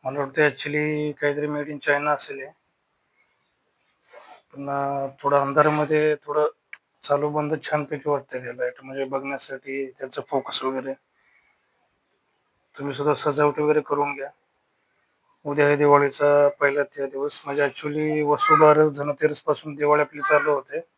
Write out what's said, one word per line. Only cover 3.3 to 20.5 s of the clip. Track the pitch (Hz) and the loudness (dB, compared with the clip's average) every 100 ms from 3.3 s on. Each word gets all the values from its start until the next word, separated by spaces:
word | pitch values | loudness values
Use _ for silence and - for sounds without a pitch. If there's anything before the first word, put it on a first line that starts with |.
| _ _ _ _ _ _ _ _ - - - _ | _ _ _ _ _ _ _ _ -20 -20 -20 _
पण, | 139 139 | -12 -6
अं, | 139 139 139 135 - | -4 -4 -4 -6 -4
थोडं | 139 143 | 0 2
अंधारामध्ये | 139 139 151 151 147 151 151 | 2 4 4 2 0 2 2
थोडं | 147 - 147 151 _ _ - _ _ | -2 -2 0 0 _ _ -20 _ _
चालू | - 143 147 | -2 0 0
बंद | 151 147 156 | -2 -2 -4
छानपैकी | - 151 139 147 147 | -2 -4 -4 -6 -2
वाटतंय | 143 131 127 | -4 -4 -12
ते | 123 123 | -12 -6
लाईट, | 123 - | -6 -6
म्हणजे | 131 135 | -12 -8
बघण्यासाठी | 135 135 139 135 - 131 135 135 135 | -4 -6 -6 -8 -8 -12 -10 -8 -8
त्याचा | - 131 143 - | -10 -10 -10 -4
फोकस | 139 127 143 | -4 -2 -2
वगैरे. | 131 131 135 131 _ _ _ _ _ _ _ _ _ _ _ _ _ _ _ _ _ - | -2 -6 -8 -12 _ _ _ _ _ _ _ _ _ _ _ _ _ _ _ _ _ -10
तुम्ही | 143 | -8
सुद्धा | 135 143 | -2 0
सजावट | 147 151 139 147 143 | 0 0 2 0 2
वगैरे | 151 151 | 2 2
करून | 143 147 143 | 0 -2 -2
घ्या. | 139 139 _ _ _ _ _ _ _ _ _ _ _ | -4 -12 _ _ _ _ _ _ _ _ _ _ _
उद्या | 147 143 | -6 2
आहे | 147 | 4
दिवाळीचा | 147 147 143 143 - 147 147 143 | 6 6 6 4 2 4 6 4
पहिला | - 143 143 | 2 0 0
ते | 143 147 139 | -4 -6 -8
दिवस, | 135 143 - | -6 -6 -6
म्हणजे | 143 143 139 | -6 -2 -2
actually | - 151 147 156 151 | -2 -6 -2 -2 0
वसुबारस, | 147 143 254 254 156 151 156 | 0 2 4 6 8 8 4
धनतेरस | 143 143 143 151 147 | 2 -8 -2 -2 -2
पासून | - 143 156 | -2 -4 -4
दिवाळी | 143 147 147 | -4 2 2
आपली | 147 147 | 0 -4
चालू | 143 151 147 | 0 2 2